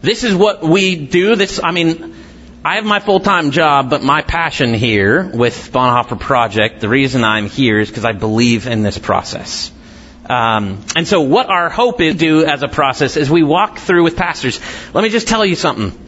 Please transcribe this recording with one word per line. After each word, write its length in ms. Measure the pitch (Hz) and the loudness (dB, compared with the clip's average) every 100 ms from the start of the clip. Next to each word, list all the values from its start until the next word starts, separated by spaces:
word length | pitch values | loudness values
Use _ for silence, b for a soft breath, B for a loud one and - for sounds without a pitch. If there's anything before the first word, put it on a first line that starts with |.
This 200 | 143 226 | -2 -2
is 120 | 247 | 0
what 280 | 190 208 202 | 2 2 2
we 340 | 165 180 190 180 | 2 2 2 -2
do. 380 | 139 180 190 | -2 0 2
This, 240 | 220 190 - | 2 0 -2
I 60 | 170 | -4
mean, 440 | 175 165 165 - B B B B - | 0 0 -2 -8 B B B B -8
I 120 | 151 | -4
have 100 | 190 | -4
my 160 | 214 208 | 0 -2
full-time 520 | 202 190 190 190 151 | 2 0 2 2 2
job, 360 | 135 160 143 135 | 2 4 4 2
but 140 | 143 | 0
my 180 | 131 147 | 2 0
passion 540 | - 165 165 - 127 | 0 -2 -4 -2 0
here 560 | 113 117 107 98 135 185 | 0 2 2 4 2 0
with 380 | 117 120 117 - | 0 0 0 -6
Bonhoeffer 480 | 127 127 120 117 120 | 0 2 2 0 -6
Project, 600 | - 131 117 104 110 - | -2 0 2 0 -2 -2
the 100 | 107 | -2
reason 340 | 127 135 131 | 0 2 2
I'm 240 | 113 107 104 | 0 0 -2
here 300 | - 127 107 | 0 2 2
is 120 | 107 | 0
'cause 140 | - | -2
I 80 | 110 | -4
believe 540 | 104 107 110 120 113 117 | -2 -2 0 2 0 -2
in 160 | 117 | -2
this 160 | 104 95 | -2 -4
process. 720 | - 101 - - - - - - B B B B - | -2 -2 -2 -10 -10 -10 -12 -14 B B B B -4
Um, 520 | 123 113 110 101 101 - | -2 0 0 -2 -8 -4
and 140 | - - | -4 0
so 140 | 196 | 0
what 260 | 143 160 247 | 2 2 2
our 220 | 185 170 | 0 -2
hope 320 | 180 247 240 | 0 -2 2
is 100 | 165 | 0
to 60 | 160 | 2
do 260 | 165 156 | 2 2
as 180 | 160 143 | 2 0
a 60 | 143 | -4
process 480 | - 143 127 139 - | 0 0 0 -2 0
is 140 | 139 | 2
we 140 | 170 | 2
walk 340 | 151 165 208 - | 4 2 0 -4
through 240 | - 180 | 0 2
with 140 | 170 165 | 2 0
pastors. 440 | 175 160 131 - B B B | -6 -4 -4 -6 B B B
Let 100 | - | -2
me 60 | 220 | 0
just 200 | 220 226 | -2 -2
tell 180 | 226 208 | 0 0
you 80 | |
something. 380 | 170 170 113 104 - | 0 -2 -2 -4 -6